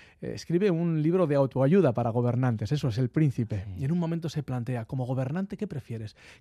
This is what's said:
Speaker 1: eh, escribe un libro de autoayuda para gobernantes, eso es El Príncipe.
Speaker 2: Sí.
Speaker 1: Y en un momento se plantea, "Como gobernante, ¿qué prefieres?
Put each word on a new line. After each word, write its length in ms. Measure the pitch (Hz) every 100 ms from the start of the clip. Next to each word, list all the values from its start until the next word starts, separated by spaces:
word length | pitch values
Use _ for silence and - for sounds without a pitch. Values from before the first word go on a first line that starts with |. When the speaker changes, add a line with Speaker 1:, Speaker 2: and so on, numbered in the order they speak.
| - -
Speaker 1:
eh, 120 | 123 107
escribe 360 | - 170 208
un 300 | 165 170 156
libro 240 | 151 185 156
de 100 | 139
autoayuda 580 | 135 127 135 196 147
para 160 | 117 117
gobernantes, 640 | 117 120 117 127 110 107
eso 160 | 147 135
es 80 | 104
El 120 | 127
Príncipe. 540 | 160 151 123 110 101
Speaker 2:
Sí. 80 | 98 95
Speaker 1:
Y 40 | 135
en 80 |
un 40 | 175
momento 300 | 165 170 160
se 160 | 156
plantea, 420 | 135 127 117 123 113
"Como 200 | 135 123
gobernante, 500 | 131 127 160 196 196
¿qué 120 | 208
prefieres? 500 | 139 - 113 107 - - -